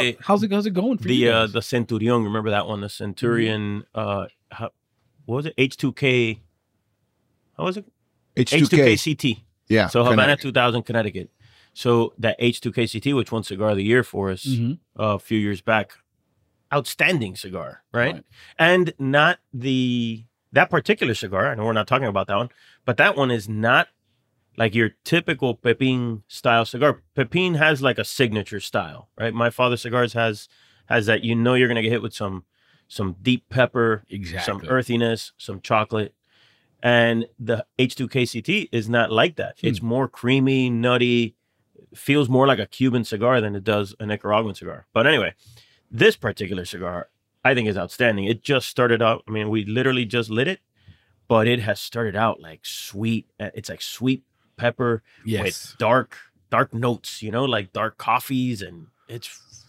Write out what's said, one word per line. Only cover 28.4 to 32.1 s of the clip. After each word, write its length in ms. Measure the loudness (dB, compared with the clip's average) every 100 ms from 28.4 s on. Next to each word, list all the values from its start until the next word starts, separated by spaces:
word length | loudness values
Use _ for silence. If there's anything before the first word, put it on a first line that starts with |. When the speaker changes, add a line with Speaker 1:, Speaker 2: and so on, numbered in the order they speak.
| -6 -10
Speaker 1:
style, 500 | -6 -6 -6 -10 -18 -8
right? 140 | -6
My 160 | -2 -2
Father 280 | 0 0 0
Cigars 360 | -2 -2 0
has, 340 | 0 -2 -2 -10 _ _ _ -2
has 220 | 0 2
that, 160 | 0
you 100 | 0
know, 220 | 0 2 4
you're 120 | 2
gonna 140 | 2
get 100 | 0
hit 120 | -2
with 100 | -4